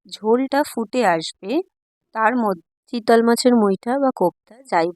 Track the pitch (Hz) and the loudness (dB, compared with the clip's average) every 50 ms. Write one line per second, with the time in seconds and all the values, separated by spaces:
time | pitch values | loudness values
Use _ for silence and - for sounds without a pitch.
0 | _ 196 - - 208 220 233 247 269 262 - 277 294 - - 233 226 - - 254 | _ -20 -20 -6 0 0 0 0 0 -2 -2 -2 -2 -2 -6 -8 -8 -4 -2 0
1 | 233 190 170 165 165 - - _ - 190 247 330 381 - _ _ _ _ _ _ | 0 0 0 0 -4 -10 -16 _ -8 -4 -4 -4 -4 -6 _ _ _ _ _ _
2 | _ _ _ 220 220 220 247 247 226 208 185 170 _ _ _ _ _ _ - 240 | _ _ _ -2 0 0 0 0 -2 -2 -2 -4 _ _ _ _ _ _ -10 -4
3 | 220 - 233 226 226 233 233 - - 254 247 233 208 202 190 - - 233 254 285 | 2 4 4 4 4 2 0 2 2 2 4 4 2 2 0 -2 -4 -4 -2 -2
4 | 277 262 - - 185 170 - _ _ _ 160 254 269 - 196 170 165 175 170 | -2 -2 -2 0 -2 -2 -2 _ _ _ -20 -20 -10 -2 -2 0 0 -2 -2